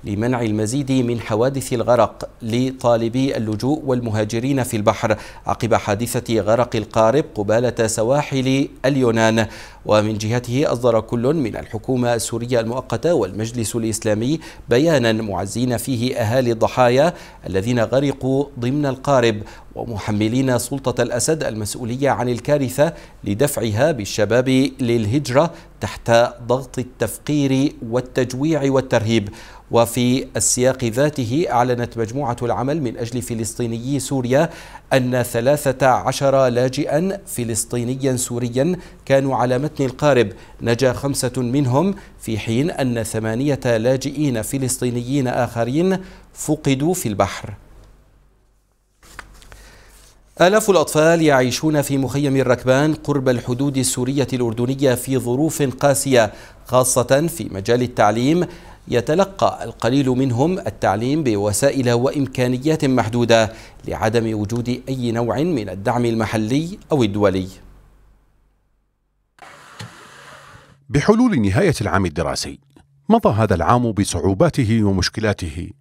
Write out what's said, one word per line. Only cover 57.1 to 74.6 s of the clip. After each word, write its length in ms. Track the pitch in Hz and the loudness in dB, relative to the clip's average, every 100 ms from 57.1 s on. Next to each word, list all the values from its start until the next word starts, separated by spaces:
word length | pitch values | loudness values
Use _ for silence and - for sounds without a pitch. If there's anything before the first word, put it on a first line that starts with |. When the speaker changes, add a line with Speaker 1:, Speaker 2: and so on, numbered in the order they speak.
| 135 165 | 2 2
Speaker 1:
في 220 | 165 107 | -4 -8
مجال 300 | 95 104 123 | -6 0 0
التعليم. 640 | 123 127 104 110 127 175 165 - - - - | 0 2 2 4 2 2 0 -8 -20 -20 -2
يتلقى 720 | 117 113 160 190 - 107 - | -2 0 0 0 2 0 0
القليل 460 | 113 - 117 135 131 | -12 -4 0 2 2
منهم 500 | 123 135 113 156 185 | 2 0 2 0 0
التعليم 640 | - - 110 98 123 156 | -6 -2 0 0 0 0
بوسائل 680 | 135 104 104 101 139 135 123 | 0 0 0 2 0 2 2
وإمكانيات 920 | 120 135 147 131 - 123 127 147 156 139 | 2 0 0 -4 0 0 0 0 2 2
محدودة 680 | 127 110 120 117 113 107 - - - - | 2 2 0 4 4 4 -2 -20 -16 -10
لعدم 520 | 85 110 117 113 110 | -2 0 0 0 -4
وجود 420 | 101 117 120 123 - | -4 -4 -4 -6 -6
أي 220 | 131 120 | -4 -2
نوع 280 | 113 120 110 | -2 -2 0
من 300 | 170 143 101 | 0 -2 -4
الدعم 360 | 95 101 120 120 | -6 -2 0 0
المحلي 720 | 113 107 113 110 139 165 208 - | 0 -2 -2 0 -2 -2 -10 -2
أو 120 | 151 | 0
الدولي. 440 | 117 101 104 95 92 - - - - _ _ _ _ _ _ _ _ _ _ _ _ _ _ _ - - - - - - - - - - - - - _ - | 2 2 2 2 -6 -12 -20 -20 -20 _ _ _ _ _ _ _ _ _ _ _ _ _ _ _ -20 -20 -20 -18 -18 -18 -20 -20 -20 -20 -20 -20 -20 _ -2
Speaker 2:
بحلول 520 | 139 175 220 254 165 | 2 4 4 4 4
نهاية 320 | 101 98 196 - | 2 2 2 0
العام 240 | 101 90 90 | 0 0 0
الدراسي، 540 | 76 76 67 - 69 _ - _ _ - | -2 -4 -4 -8 -12 _ -20 _ _ 0
مضى 200 | 220 208 | 2 4
هذا 260 | 107 110 87 | 2 2 2
العام 360 | 82 123 120 | 4 2 2
بصعوباته 920 | 101 95 90 95 98 165 - | -2 -2 0 0 2 2 2